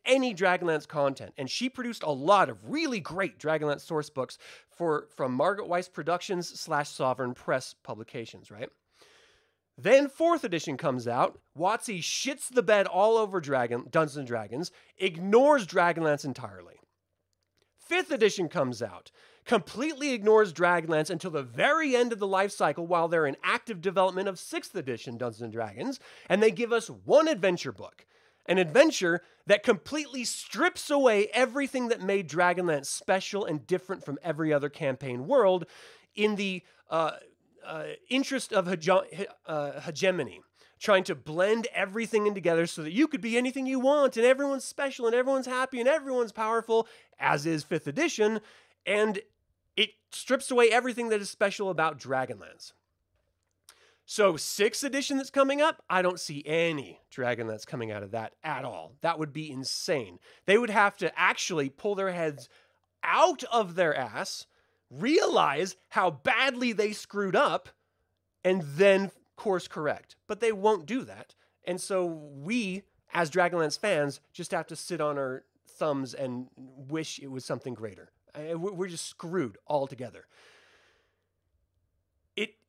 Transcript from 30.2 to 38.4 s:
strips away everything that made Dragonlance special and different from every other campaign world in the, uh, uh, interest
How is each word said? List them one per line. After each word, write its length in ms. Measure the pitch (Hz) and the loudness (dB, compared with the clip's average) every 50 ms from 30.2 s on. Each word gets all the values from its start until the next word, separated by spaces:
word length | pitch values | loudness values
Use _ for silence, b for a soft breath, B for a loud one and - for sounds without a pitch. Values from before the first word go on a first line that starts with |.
| 233 | -8
strips 640 | - - - - - - 202 311 359 359 - - - | -8 -8 -10 -10 -8 -2 2 2 2 0 -2 -4 0
away 380 | 294 285 269 247 214 202 208 - - | 2 6 6 6 6 4 2 2 2
everything 540 | 233 254 240 220 285 277 254 - 262 247 | 0 0 0 0 -2 -4 -2 -2 -2 -2
that 160 | 233 233 - 180 | -2 -2 -2 -2
made 260 | 190 202 196 196 143 | 0 0 0 -2 -2
Dragonlance 580 | 139 170 180 175 180 175 180 175 156 143 135 | 0 2 2 4 2 2 0 0 0 0 -2
special 580 | - - - - - 190 190 185 - - 196 214 | -4 -8 -6 0 0 0 0 0 -2 -6 -6 -4
and 200 | - 165 151 120 | -4 -4 -6 -4
different 400 | - 180 180 - - 190 - - | -2 -4 -4 -2 -4 -10 -10 -10
from 140 | - 139 151 | -10 -10 -8
every 320 | - 175 156 151 165 156 151 | -6 -6 -4 -2 0 2 2
other 160 | 143 139 147 | 2 0 -2
campaign 600 | 143 - 156 135 131 - - 131 123 123 131 175 | -6 -4 -4 -4 -4 -4 -6 -6 -6 -6 -2 2
world 360 | 277 269 214 190 185 180 165 B B B B B B B B B - | 4 4 6 6 4 2 -2 B B B B B B B B B -4
in 180 | - 214 208 208 | 0 0 0 0
the, 300 | 190 202 196 185 180 - b b b b b | 0 -2 -4 -4 -6 -10 b b b b b
uh, 220 | - 165 160 - - - - - _ _ _ _ _ _ - | -2 0 0 -2 -4 -8 -14 -20 _ _ _ _ _ _ -14
uh, 200 | - 160 156 156 151 151 - _ - | -12 -10 -10 -10 -10 -12 -12 _ -2
interest 440 | 240 262 277 - 269 254 | 0 0 0 0 -2 -4